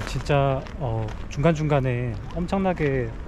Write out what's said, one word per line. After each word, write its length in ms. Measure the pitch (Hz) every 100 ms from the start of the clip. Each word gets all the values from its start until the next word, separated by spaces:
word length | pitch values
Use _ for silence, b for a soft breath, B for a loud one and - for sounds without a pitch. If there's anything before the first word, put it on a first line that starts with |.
| 107
진짜, 540 | 131 143 143 139 135 - -
어, 280 | 127 113 107 - -
중간중간에 880 | - 156 156 151 143 127 120 123 104 -
엄청나게 760 | 165 175 196 190 170 147 135 113 -